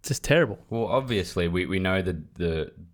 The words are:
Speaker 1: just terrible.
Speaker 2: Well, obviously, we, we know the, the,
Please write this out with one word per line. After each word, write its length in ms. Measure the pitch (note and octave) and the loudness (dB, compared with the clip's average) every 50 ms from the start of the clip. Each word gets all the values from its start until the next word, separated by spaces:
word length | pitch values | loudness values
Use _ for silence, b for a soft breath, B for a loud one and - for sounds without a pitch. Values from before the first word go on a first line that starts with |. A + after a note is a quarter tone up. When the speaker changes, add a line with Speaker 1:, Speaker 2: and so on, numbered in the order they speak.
Speaker 1:
just 220 | - - C3+ - - | -6 -4 -4 -2 2
terrible. 340 | - C#3+ E3+ D#3+ A2 G2 - - - | 4 4 4 4 2 0 -6 -8 -6
Speaker 2:
Well, 160 | A2 A#2 A2+ | -4 -2 0
obviously, 600 | F#2+ G2+ C3+ C3+ B2 A2+ G2 F2 - - F#2 F2 E2+ | 0 0 0 0 0 0 0 0 0 0 0 0 2
we, 180 | E2+ F2+ F#2 | 2 0 0
we 120 | - F#2 F#2+ | 0 0 0
know 220 | F#2 F#2 F#2+ F#2+ | 2 2 2 2
the, 200 | F2+ F#2 E2+ D#2 D2+ - - | 0 -2 -4 -4 -8 -12 -6
the, 380 | - F2 E2+ D#2+ D#2+ D2+ - - - E2+ - | -4 -2 0 0 -2 -4 -6 -10 -16 -20 -20